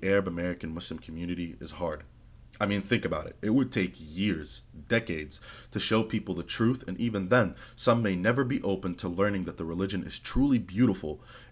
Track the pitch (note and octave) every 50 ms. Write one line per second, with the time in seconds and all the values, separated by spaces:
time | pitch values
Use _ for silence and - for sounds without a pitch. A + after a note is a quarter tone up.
0 | - F#2+ G2 G2+ F#2+ F#2+ F2 E2+ F2 F2+ F2 - - E2 D#2+ E2+ - - D#2+ D#2
1 | - - D#2+ E2 F2 E2+ F2+ F2 F2 E2 - - E2 D#2+ D#2 - F2 E2 D#2 D2+
2 | - - - - - - - - - - - - - G2 G2+ G2+ G2 - B2 G#2+
3 | - F2 D#2 D2+ D2+ - - - - G#2+ A2 C#3 C3 B2+ - A#2+ F#2 F2+ - -
4 | D#2 D#2 D#2 F2+ G2+ G#2 F2+ D#2+ D2+ - - - - - - D2+ D2 - A#2 A2+
5 | A2+ - E2+ D#2 D#2 D2+ - - - - - - - - - G#2 - - A2 A2
6 | A2+ - - G#2+ - - F#2 F2+ E2 - - - A2+ A#2 B2+ B2 - - F#2 F#2
7 | A#2 A#2 G#2+ G2+ F#2+ F2+ A#2+ B2+ A2 E2+ - - - - - - - B2+ A#2 A#2
8 | A2+ G2+ F#2+ F2+ F2+ A2+ B2 C3+ C3+ B2 C3+ - - G2 G2 F#2 - F#2 F2 -
9 | - F2+ F2 F2+ G2 G#2 G2+ F#2+ F2+ E2+ - - E2+ E2 E2 F2 F#2+ F#2+ G2 F2+
10 | - D2+ - - - - - - - C#4+ B2+ A#2 - - F2+ G2 - A3 F#3 -
11 | - D2+ D2+ - - - - - - -